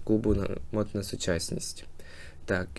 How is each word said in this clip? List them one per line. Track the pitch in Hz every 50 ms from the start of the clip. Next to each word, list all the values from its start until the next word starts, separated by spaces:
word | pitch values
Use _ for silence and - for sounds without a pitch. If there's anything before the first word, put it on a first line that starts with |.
| -
Кубу | - 110 107 113 107 104
на | 101 98 - 98 - - - -
мод | 107 107 101 -
на | 104 95
сучасність. | - - 87 - - 87 85 - - - - - - - - - - - - - - - - - - - - -
Так, | - 101 90 92 90 -